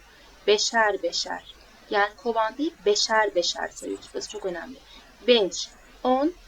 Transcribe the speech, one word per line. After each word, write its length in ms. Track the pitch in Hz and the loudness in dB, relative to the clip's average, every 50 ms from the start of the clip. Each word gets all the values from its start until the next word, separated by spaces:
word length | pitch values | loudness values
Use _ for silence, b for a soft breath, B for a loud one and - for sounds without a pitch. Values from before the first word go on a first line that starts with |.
| - B B B B B B - - | -10 B B B B B B -2 2
Beşer 560 | 202 214 202 - - 233 233 220 208 196 190 - | 2 2 2 2 0 2 2 2 2 2 0 -4
beşer. 520 | 170 - - - 180 175 180 - - - - - - - - - - | -4 -4 -6 -6 -6 -8 -10 -10 -14 -20 -20 -20 -20 -20 -20 -8 -2
Yelkovan 680 | 214 202 202 208 - - - 240 220 226 220 220 226 | 0 0 0 0 -2 -4 -6 -2 0 0 0 -2 -2
değil, 160 | - 294 339 - - - | -4 -4 -4 -4 -2 0
beşer 500 | 202 208 - - - 220 214 214 202 - | 0 2 2 0 2 2 2 2 2 0
beşer 320 | 175 170 - - 165 165 | 0 -2 -2 -2 -6 -8
sayıyoruz. 420 | 160 - - - - 196 196 - - - | -8 -8 -10 -10 -10 -10 -10 -10 -12 -12
Burası 160 | 196 202 - | -12 -10 -10
çok 160 | - 208 - | -10 -8 -6
önemli. 320 | 190 175 165 - 247 262 - B B B B B B - - 196 | -6 -6 -8 -10 -12 -16 -18 B B B B B B -20 0 4
Beş, 420 | 226 247 226 196 180 - - - - - - - - - - - | 4 6 6 4 2 -2 -6 -10 -12 -14 -20 -20 -20 -10 -4 0
on, 300 | 254 254 262 294 339 349 - - | 2 2 2 2 0 -2 -6 -14